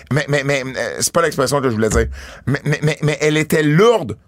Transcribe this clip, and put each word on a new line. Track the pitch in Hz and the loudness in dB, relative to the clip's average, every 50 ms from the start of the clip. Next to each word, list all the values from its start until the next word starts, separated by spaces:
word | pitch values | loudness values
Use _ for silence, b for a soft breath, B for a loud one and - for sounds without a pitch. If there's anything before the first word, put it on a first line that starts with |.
| B B | B B
Mais, | 123 151 143 | -2 -2 0
mais, | - 147 147 131 | 0 0 0 0
mais, | 139 143 135 127 | 0 -2 -2 -2
euh, | 131 123 107 117 101 65 - | -4 -6 -6 -6 -6 -4 -4
c'est | - - - | -4 -2 0
pas | 170 | 0
l'expression | 170 156 - - 131 123 143 143 | 0 0 0 0 -2 0 0 0
que | 127 127 | 0 0
je | 110 | 0
voulais | 110 110 107 | 0 0 2
dire. | 101 117 113 - B B B B B B B | 2 0 0 -2 B B B B B B B
Mais, | 135 139 - - | -4 -4 -2 -2
mais, | 147 143 - 147 | -2 -2 0 0
mais, | 156 147 - 151 | -2 -2 0 0
mais | 147 151 - | -2 0 0
elle | 151 151 151 | 0 2 2
était | 156 151 156 175 160 151 | 2 0 0 0 2 2
lourde. | 147 151 170 220 240 226 196 147 101 98 - _ | 4 4 6 6 6 4 2 0 -4 -10 -12 _